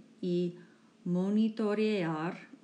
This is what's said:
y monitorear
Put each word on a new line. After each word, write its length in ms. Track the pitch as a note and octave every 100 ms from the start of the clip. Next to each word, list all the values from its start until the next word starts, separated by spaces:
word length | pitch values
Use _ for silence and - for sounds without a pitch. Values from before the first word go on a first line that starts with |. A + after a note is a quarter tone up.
| - -
y 340 | F3+ F3 F3 - - - - _
monitorear 1300 | F3+ F3 F#3+ G#3+ A3 G#3+ G#3+ G#3+ G#3+ G#3 E3 D#3 E3 - - -